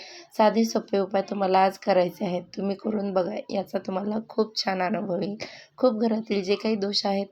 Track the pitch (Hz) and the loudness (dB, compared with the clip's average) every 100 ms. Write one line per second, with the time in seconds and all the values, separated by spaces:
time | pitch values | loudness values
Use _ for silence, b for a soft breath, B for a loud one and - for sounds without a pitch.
0 | B B B - 214 208 226 214 - 196 | B B B 4 4 4 2 0 0 -2
1 | 190 196 196 202 185 190 190 190 214 185 | 0 -2 -2 -2 2 6 4 2 2 4
2 | 180 - 202 180 180 - 196 196 220 208 | 2 0 -2 -4 -6 -6 -4 -2 -4 -2
3 | 196 190 175 214 - 202 185 196 196 190 | 0 0 0 -4 -6 -6 -4 -6 -4 -4
4 | 202 214 220 - 220 - 208 190 180 175 | -2 -4 -4 -2 -2 -2 -4 0 0 -2
5 | 196 175 185 208 B B B - 262 214 | -2 -4 -4 -6 B B B 0 0 2
6 | 226 220 220 202 185 202 220 220 196 202 | 0 0 -2 -2 0 0 0 0 0 -2
7 | 202 196 196 | 0 -2 -2